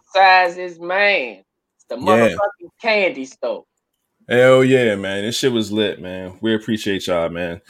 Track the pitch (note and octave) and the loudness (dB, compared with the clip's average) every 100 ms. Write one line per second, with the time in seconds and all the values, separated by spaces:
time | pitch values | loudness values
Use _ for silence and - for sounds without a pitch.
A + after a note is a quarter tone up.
0 | _ F#3+ F#3+ F#3 F3+ F3+ F3+ E3 E3+ F#3+ | _ 2 6 4 2 -4 -12 -10 -6 0
1 | G3+ F#3 A#2+ F#2+ _ _ _ _ _ A#2+ | 0 0 -4 -12 _ _ _ _ _ -4
2 | - A#2 A2 E2+ G3+ - F3 _ A3+ G#3 | 2 4 2 0 -6 -6 -20 _ -2 0
3 | F3 C#3 C3 - A#2+ F2+ - _ _ _ | -2 -4 -12 -8 -8 -8 -14 _ _ _
4 | _ _ - A#2+ C3 C3 C3 C3 A#2 G2 | _ _ -2 4 6 6 6 4 2 0
5 | G2 G2 G#2+ A#2 C3+ A#2 G2 G#2+ G#2 - | -4 -6 -4 -2 0 0 -2 -2 -2 -4
6 | F2+ F#2 F#2 F#2 A2+ A2 A#2 A2 G#2 F#2 | -10 -12 -12 -6 -2 -2 -2 -4 -4 -4
7 | - F2 E2+ E2+ F2 F2 | -2 -2 -2 -4 -8 -10